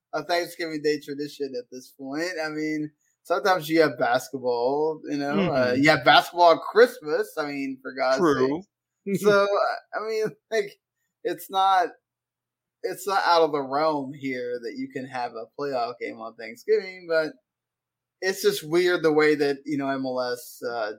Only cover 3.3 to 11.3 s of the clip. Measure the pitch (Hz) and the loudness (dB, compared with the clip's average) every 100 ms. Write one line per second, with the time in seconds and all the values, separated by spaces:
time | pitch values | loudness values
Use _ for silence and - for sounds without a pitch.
3.3 | 180 196 185 151 160 151 123 117 131 - | 0 2 0 2 4 4 2 0 0 -2
4.3 | 135 123 120 123 143 156 151 135 143 143 | -6 -2 0 0 0 -2 -4 -6 -6 -2
5.3 | 147 175 139 127 127 151 151 139 156 - | 0 2 2 2 4 4 4 6 6 4
6.3 | 175 170 151 - 196 240 - 151 165 208 | 6 6 6 2 6 6 4 -4 -2 -2
7.3 | - 147 143 139 135 135 131 131 135 170 | -6 -6 -6 -6 -8 -12 -4 0 4 4
8.3 | 135 131 156 - _ _ _ 202 190 202 | 4 2 0 -8 _ _ _ -4 0 4
9.3 | 202 202 202 147 - - - 220 220 214 | 4 4 2 0 -2 -8 -8 -6 -4 -4
10.3 | - _ 220 202 - _ _ _ _ 165 | -6 _ -4 -4 -10 _ _ _ _ -8